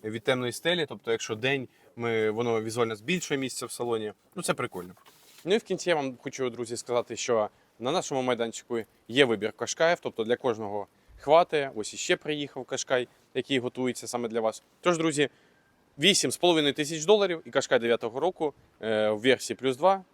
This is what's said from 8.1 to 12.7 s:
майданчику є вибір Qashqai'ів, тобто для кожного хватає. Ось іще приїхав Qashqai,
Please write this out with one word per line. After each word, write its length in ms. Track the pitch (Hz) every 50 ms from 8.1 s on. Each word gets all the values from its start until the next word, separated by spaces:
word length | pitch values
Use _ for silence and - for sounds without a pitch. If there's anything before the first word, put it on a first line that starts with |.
| 147 135
майданчику 560 | 127 127 127 113 117 113 - - - _ 120 117 104 _ _ _ _ _
є 160 | 113 131 143
вибір 280 | 120 113 101 101 107 - -
Qashqai'ів, 400 | 120 110 - - 165 165 175 -
тобто 220 | - 127 - - 113
для 120 | 107 120
кожного 500 | - - 131 113 110 110 101 104 104 98 _ _ _ _ _ - -
хватає. 540 | - 139 151 165 180 _ - 151 139 135 131
Ось 200 | 107 104 - -
іще 220 | 101 - - 180
приїхав 460 | 175 - 156 151 147 143 135 - 139
Qashqai, 460 | 123 -